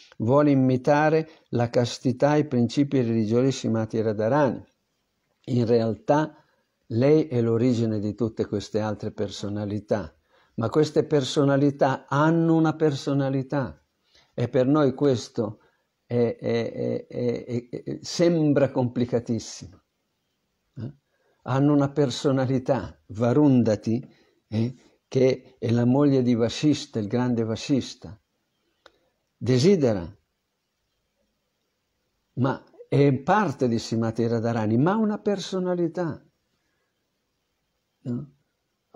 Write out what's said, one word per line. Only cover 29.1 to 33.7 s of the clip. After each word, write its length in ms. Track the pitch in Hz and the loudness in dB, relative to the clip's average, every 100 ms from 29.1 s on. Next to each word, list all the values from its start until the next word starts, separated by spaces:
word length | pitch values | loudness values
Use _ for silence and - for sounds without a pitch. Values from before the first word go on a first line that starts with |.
| _ _ _ | _ _ _
desidera, 840 | 113 127 160 196 127 101 85 - _ _ _ _ _ _ _ _ _ _ _ _ _ _ _ _ _ _ _ _ _ | 0 2 4 4 2 -2 -6 -14 _ _ _ _ _ _ _ _ _ _ _ _ _ _ _ _ _ _ _ _ _
ma 300 | - 135 120 - - - | -4 -2 -2 -12 -20 -2
è 260 | 135 143 | 2 4
parte 540 | 127 - 202 185 131 | 2 2 0 0 0
di 120 | 127 | 0